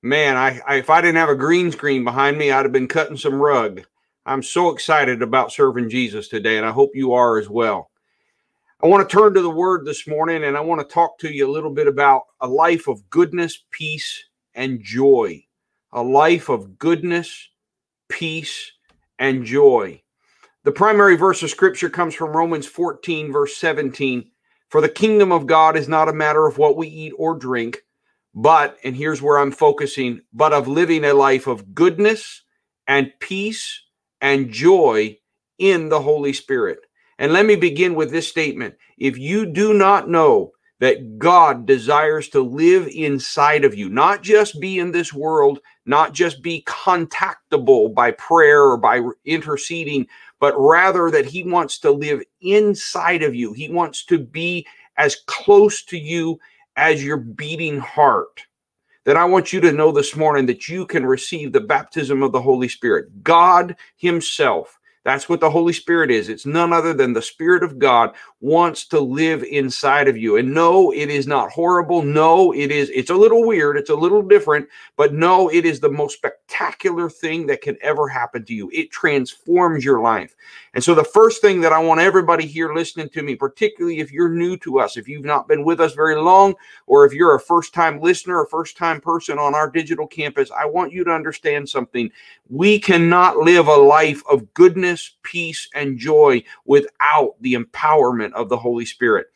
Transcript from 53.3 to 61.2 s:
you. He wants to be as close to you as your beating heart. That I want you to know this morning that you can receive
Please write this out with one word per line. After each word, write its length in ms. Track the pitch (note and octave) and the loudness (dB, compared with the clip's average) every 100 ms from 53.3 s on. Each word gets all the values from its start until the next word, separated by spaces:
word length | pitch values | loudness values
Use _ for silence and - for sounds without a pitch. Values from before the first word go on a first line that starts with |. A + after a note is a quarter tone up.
| A#2+ | -4
you. 160 | A2+ | -8
He 160 | A2 C#3 | -10 -8
wants 380 | E3+ D#3+ - - | -6 -6 -8 -4
to 120 | E3+ | -4
be 480 | B2 D3+ E3+ F3 D3+ _ _ - | -4 -10 -8 -8 -12 _ _ -2
as 220 | D3 - - | -2 -2 -12
close 560 | - - G3+ G#3 G3+ | -8 4 6 6 2
to 140 | - F3 | -12 -14
you 420 | D3+ E3+ E3 D#3 _ _ _ - | -8 -6 -6 -8 _ _ _ -2
as 260 | D#3 D3 | 0 0
your 140 | C#3 D3 | -4 -8
beating 600 | A#2 G#2 D3+ D#3+ E3 C#3+ | -10 -14 -12 -8 -8 -8
heart. 680 | B2 - C#3+ G#2 - - - _ _ _ _ _ | -8 2 2 2 -4 -16 -20 _ _ _ _ _
That 140 | - D#3 | 0 2
I 80 | F3 | 4
want 260 | F#3 - | 2 0
you 80 | F#3 | 2
to 140 | F3 | 2
know 180 | D3 D#3 | 4 2
this 240 | C#3+ C#3+ D3 | 2 -2 -2
morning 300 | D#3 D3 B2+ | 0 0 0
that 240 | A#2+ - | -4 -8
you 160 | F3 F3+ | -10 -6
can 200 | - B2+ | -4 -2
receive 460 | B2+ | -2